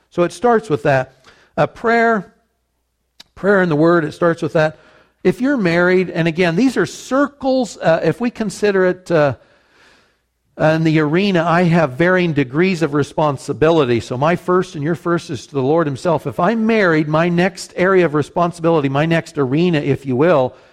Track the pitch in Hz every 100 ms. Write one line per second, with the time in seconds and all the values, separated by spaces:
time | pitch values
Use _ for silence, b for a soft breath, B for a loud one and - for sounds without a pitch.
0 | _ - 170 - 240 226 220 147 151 135
1 | 123 b b b b - 151 - 233 233
2 | 226 220 - _ _ _ _ _ _ _
3 | _ - _ - 190 202 180 147 165 170
4 | 151 147 170 165 160 165 156 b b b
5 | b b 185 180 262 285 180 170 180 185
6 | 180 170 165 160 180 165 262 240 170 -
7 | - 262 285 - 262 262 240 - 180 165
8 | 165 - 240 - 214 - 208 190 185 180
9 | - 170 143 123 b b b b b b
10 | b b _ _ _ - 156 160 160 156
11 | 151 165 202 180 165 170 180 170 151 127
12 | 170 185 175 143 131 139 185 175 156 147
13 | 139 - 156 135 - 120 151 170 127 120
14 | - 123 151 175 - 180 180 156 143 165
15 | 175 170 - 120 - 139 131 165 151 131
16 | 180 156 143 120 175 226 220 226 185 156
17 | 151 156 175 170 185 185 - - 180 190
18 | 165 147 139 180 175 170 165 165 139 139
19 | 160 165 160 131 135 143 180 156 143 131
20 | 139 123 165 151 127 B B